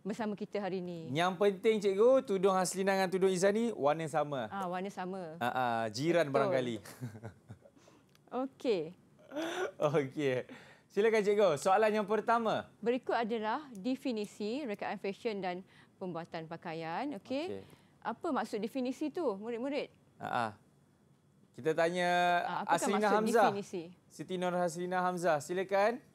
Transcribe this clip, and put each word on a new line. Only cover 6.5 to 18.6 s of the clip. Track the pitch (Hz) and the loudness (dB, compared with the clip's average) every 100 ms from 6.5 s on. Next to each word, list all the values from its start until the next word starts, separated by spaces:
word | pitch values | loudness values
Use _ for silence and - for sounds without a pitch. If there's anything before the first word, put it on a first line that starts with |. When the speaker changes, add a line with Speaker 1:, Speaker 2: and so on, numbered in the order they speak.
| 135 123 110 | 2 0 -4
Speaker 2:
<laughs> | - - 123 107 113 - _ 98 - _ - - _ _ _ 240 | -10 -12 -12 -12 -14 -16 _ -20 -20 _ -20 -20 _ _ _ -6
Speaker 1:
Okey. | 269 - 269 196 156 180 _ _ - 277 330 349 370 - | -6 -6 -2 -2 -2 -10 _ _ -12 -8 -6 -4 -6 -2
Speaker 2:
Okey. | 151 156 135 147 143 127 - 135 - - _ | 0 2 0 -2 0 0 -4 -14 -20 -20 _
Silakan, | - 220 220 | 2 4 4
cikgu. | 202 208 202 143 | 2 4 4 4
Soalan | 190 190 220 | 4 6 6
yang | 214 196 | 2 0
pertama. | 214 214 233 226 143 101 _ | -2 2 2 2 -2 -4 _
Speaker 1:
Berikut | 233 247 - | -2 -2 0
adalah | 277 233 226 214 247 302 | -2 0 -2 -2 -4 -6
definisi | 220 196 262 277 226 208 - 208 254 | -8 -4 -4 -4 -4 -6 -6 -6 -4
rekaan | 294 202 - 196 | -6 -6 -6 -6
fashion | 196 196 240 202 | -6 -4 -6 -4
dan | 185 180 190 - - _ | -4 -6 -10 -20 -20 _
pembuatan | 185 165 170 170 160 | -8 -8 -8 -10 -10
pakaian. | 165 180 160 160 170 277 202 | -12 -8 -8 -6 -4 -6 -8
Okey. | - 262 339 | -6 -6 -6
Speaker 2:
Okey. | 196 190 - _ _ | -8 -12 -20 _ _
Speaker 1:
Apa | - 240 339 | -10 -8 -4
maksud | 262 233 | -4 -4
definisi | 226 | -4